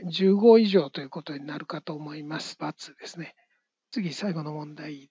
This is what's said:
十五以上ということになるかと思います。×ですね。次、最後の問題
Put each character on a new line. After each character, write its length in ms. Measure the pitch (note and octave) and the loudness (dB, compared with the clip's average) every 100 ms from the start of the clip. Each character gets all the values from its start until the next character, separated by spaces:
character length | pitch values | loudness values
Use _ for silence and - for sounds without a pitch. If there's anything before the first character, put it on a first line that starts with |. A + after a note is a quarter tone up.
| F3+ | -6
十 300 | E3 F#3+ G3+ | 2 4 6
五 220 | A#3 A3+ | 8 8
以 100 | G#3+ | 8
上 220 | F#3+ C#3 | 4 2
と 120 | - | -4
い 20 | |
う 60 | C#3 | -12
こ 120 | E3 | -10
と 160 | D3+ C#3 | -10 -10
に 80 | D3 | -10
な 120 | D3+ | -10
る 80 | D3+ | -10
か 160 | D#3 | -10
と 120 | - | -10
思 220 | D3+ D3+ D3+ | -10 -10 -12
い 80 | |
ま 160 | D3+ D#3 | -10 -10
す。× 180 | - - D3+ - - - | -10 -10 -10 -10 -16 -18
で 100 | - | -16
す 120 | E3+ | -14
ね。 160 | - - _ _ _ _ _ | -14 -18 _ _ _ _ _
次、 200 | B3 F3 | -6 -6
最 180 | C#3+ G#3 | -4 -6
後 100 | D#3+ | -6
の 120 | D3+ | -6
問 200 | D3+ D3+ | -10 -12
題 360 | D3+ D3+ C#3+ C#3 | -14 -14 -16 -18